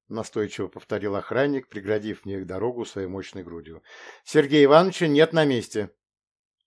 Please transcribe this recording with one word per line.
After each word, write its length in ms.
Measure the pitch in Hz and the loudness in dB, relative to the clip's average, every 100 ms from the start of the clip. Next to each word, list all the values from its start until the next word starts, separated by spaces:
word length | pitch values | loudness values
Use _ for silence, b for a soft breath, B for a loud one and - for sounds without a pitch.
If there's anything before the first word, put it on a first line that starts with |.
| - | -12
настойчиво 580 | 110 107 110 104 - 92 | -10 -6 -4 -4 -4 -8
повторил 480 | 92 - 104 101 | -8 -8 -6 -4
охранник, 540 | 98 - 117 143 139 - | -4 -4 -2 0 -2 -6
преградив 560 | 104 98 107 107 - | -10 -4 -4 -4 -10
мне 180 | 98 98 | -8 -10
дорогу 400 | 92 92 117 120 | -8 -4 -4 -6
своей 240 | 104 101 95 | -10 -8 -8
мощной 360 | 95 92 98 | -8 -12 -14
грудью. 380 | 82 85 80 80 B B B B | -14 -16 -16 -20 B B B B
"Сергея 400 | - 151 143 147 | 0 2 4 6
Ивановича 420 | 139 156 190 - 165 | 8 8 6 0 2
нет 240 | 143 165 | 4 4
на 140 | 165 | 4
месте". 460 | 147 120 - 107 101 _ _ _ _ _ _ _ | 2 0 -4 -6 -8 _ _ _ _ _ _ _